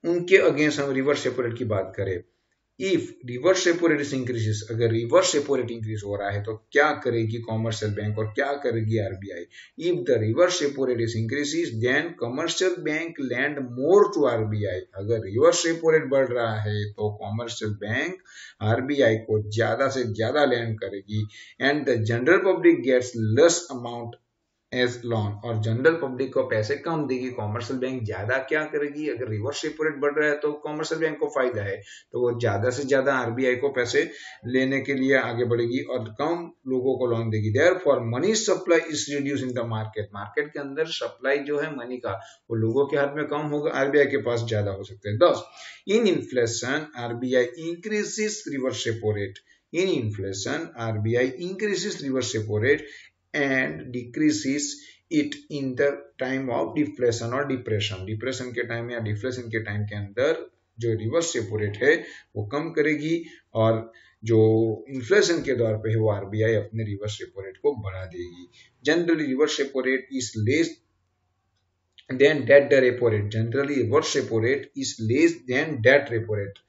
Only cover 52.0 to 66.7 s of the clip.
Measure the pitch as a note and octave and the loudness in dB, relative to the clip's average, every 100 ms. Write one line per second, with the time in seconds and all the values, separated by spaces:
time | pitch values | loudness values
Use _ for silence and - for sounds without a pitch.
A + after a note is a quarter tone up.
52 | C#3+ C3 A2+ A2 G#2+ G#2+ B2 D#3 - - | -4 -2 -2 -4 -2 0 4 2 0 -20
53 | - _ _ D3+ C#3 C3 C3 D#3+ C3+ B2 | -20 _ _ -2 0 2 0 -4 -8 -8
54 | A2 D3 D3+ - C3 C#3+ - - - _ | -8 0 2 2 -2 -2 -4 -10 -18 _
55 | _ D#3 - - - D3 C3 B2+ C#3+ - | _ 0 0 -6 -10 -6 -6 0 0 0
56 | - - B2+ C3+ C3+ A#2+ - - D3+ - | -12 -8 -4 -2 -2 -2 -2 0 -2 2
57 | A#2+ A2+ A#2 B2+ C#3+ B2+ - G#2+ G2+ F#2+ | 0 2 -2 -2 -2 -4 -2 -2 -2 -4
58 | F#2+ A2 B2 C3 B2 A#2+ A#2 A#2 A#2+ A#2+ | -6 -4 -4 -6 -6 -6 -4 -4 -6 -6
59 | G#2+ G#2 C3 B2+ A#2 A2+ G#2 G#2 G2+ G#2 | -4 -4 -4 -6 -4 -6 -4 -4 -4 -6
60 | G2+ A#2+ C#3+ D#3+ - _ _ - A2+ G#2 | -6 0 0 0 -6 _ _ -6 -2 -2
61 | A2 D#3+ E3 B2+ G2+ G#2+ G#2 G2+ C3 E3 | 0 -2 0 -4 -4 -4 -4 2 4 4
62 | - - _ G#2 G#2+ C#3+ D#3+ D#3+ D3+ D3 | 0 -18 _ -8 -6 -4 -4 0 0 0
63 | D#3 E3+ E3 - _ A#2 A2+ A2+ A2 - | -2 -4 -6 -20 _ 2 2 2 -2 -18
64 | _ _ A2 A2+ A2 A2 A2+ G#2+ C3+ C3+ | _ _ 2 6 6 4 2 -2 -8 -10
65 | A#2+ G3+ F#3 E3 C3 A2+ A2+ G#2+ A2 A2 | 2 4 4 2 0 0 0 0 0 2
66 | A2 G2+ G2 G#2+ A2 A2 - | 2 0 -4 0 2 2 -2